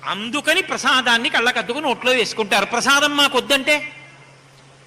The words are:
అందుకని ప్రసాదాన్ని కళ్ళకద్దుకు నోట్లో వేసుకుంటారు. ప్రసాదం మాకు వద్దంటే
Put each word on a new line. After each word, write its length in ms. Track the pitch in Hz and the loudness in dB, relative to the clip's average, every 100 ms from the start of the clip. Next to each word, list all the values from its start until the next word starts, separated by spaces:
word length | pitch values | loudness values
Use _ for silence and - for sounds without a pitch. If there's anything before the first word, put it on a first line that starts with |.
| 135 | -6
అందుకని 560 | 180 226 285 285 339 | -6 -4 -4 0 0
ప్రసాదాన్ని 640 | 370 247 262 262 254 233 262 | 0 -2 0 2 2 2 2
కళ్ళకద్దుకు 500 | 254 240 247 196 240 | 0 0 -2 -4 -4
నోట్లో 340 | 208 220 247 | -2 -2 0
వేసుకుంటారు. 540 | 254 202 - 208 220 190 | 2 0 -2 0 0 0
ప్రసాదం 500 | 233 226 277 294 285 | -2 2 2 2 2
మాకు 220 | 277 262 | 2 0
వద్దంటే 540 | 208 277 269 294 294 - - - - - - - - - | 0 0 2 0 -2 -16 -20 -20 -20 -20 -20 -20 -20 -20